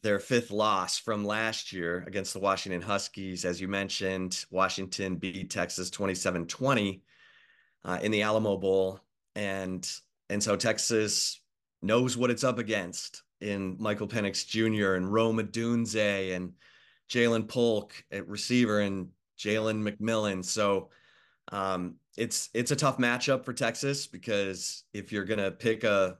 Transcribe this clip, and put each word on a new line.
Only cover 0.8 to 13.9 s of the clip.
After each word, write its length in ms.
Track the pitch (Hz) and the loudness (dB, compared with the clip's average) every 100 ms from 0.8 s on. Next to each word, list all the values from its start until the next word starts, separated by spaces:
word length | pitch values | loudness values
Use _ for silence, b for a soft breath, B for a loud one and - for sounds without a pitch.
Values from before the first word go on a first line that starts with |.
| 92 - | 0 -4
from 260 | - 107 | -2 -2
last 480 | 104 107 113 110 - | 0 0 0 -2 -8
year 320 | 95 85 87 90 | -4 -2 -4 -4
against 280 | 98 92 | -6 -6
the 60 | - | -2
Washington 420 | 98 95 98 90 | 2 2 0 -6
Huskies. 640 | 95 101 - - 95 90 90 | -2 -2 -2 -8 -8 -4 -2
As 120 | 87 | -2
you 100 | 95 | -2
mentioned, 760 | 98 98 - 98 95 92 92 - | -2 -2 -2 -2 -2 -2 -6 -4
Washington 680 | 92 95 - 95 - 98 90 | 0 0 0 -6 -4 -4 -4
beat 320 | 92 92 92 | -6 -6 -6
Texas 400 | 101 90 - 90 | -4 -2 -4 -8
twenty-seven 580 | - 98 92 95 90 82 | -4 -2 0 -2 -2 -4
twenty, 560 | - 131 127 101 95 b b b b b b b b 92 | -2 2 2 2 -2 b b b b b b b b -6
uh, 120 | 90 | -2
in 80 | 107 | 2
the 100 | 107 | 2
Alamo 380 | 107 110 107 98 | 4 2 2 2
Bowl. 420 | 95 95 95 98 _ _ _ | 4 4 4 -2 _ _ _
And, 560 | - 101 98 92 92 - - _ _ _ | -6 -4 -4 -4 -6 -6 -10 _ _ _
and 140 | 101 | -2
so 140 | 107 101 | 2 2
Texas 840 | 117 - - 113 107 - - - _ _ _ _ | 2 0 2 2 2 0 -2 -4 _ _ _ _
knows 360 | 95 113 127 123 | 2 4 4 2
what 140 | 123 | 2
it's 140 | 117 | 2
up 140 | 131 120 | 2 0
against 640 | 107 107 87 78 - - _ _ | 0 -2 -2 -8 -12 -14 _ _
in 360 | 104 101 95 92 | -4 -2 -2 -2
Michael 300 | 107 | -2